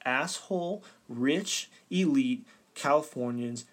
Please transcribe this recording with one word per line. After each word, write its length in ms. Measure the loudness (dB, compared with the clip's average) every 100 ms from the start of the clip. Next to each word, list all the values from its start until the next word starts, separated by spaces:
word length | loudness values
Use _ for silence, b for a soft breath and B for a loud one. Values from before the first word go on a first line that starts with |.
asshole, 800 | -2 0 -2 -6 -4 -2 -2 -6 B B -12
rich, 640 | -2 2 2 0 -4 -6 b b
elite 560 | 0 4 4 2 -2 -6 b b -4
Californians 880 | 4 4 2 -4 -4 -2 -6 -8 -12